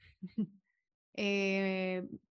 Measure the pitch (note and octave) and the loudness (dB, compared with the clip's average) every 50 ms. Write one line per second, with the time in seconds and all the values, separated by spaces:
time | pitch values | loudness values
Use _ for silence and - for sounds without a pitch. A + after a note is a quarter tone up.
0 | - - - _ - F3+ - - G#3 - - - _ _ _ _ _ _ _ _ | -20 -20 -16 _ -14 -6 -4 -4 -4 -4 -6 -12 _ _ _ _ _ _ _ _
1 | _ _ - - G#3 G3+ G3+ G3+ G3 G3 F#3+ G3 G3 F#3+ F#3+ F#3+ F#3 F#3 F#3 F#3 | _ _ -6 -2 0 2 2 2 2 2 2 2 2 2 2 0 0 0 0 -2
2 | F3+ - - - - _ | -4 -6 -10 -14 -16 _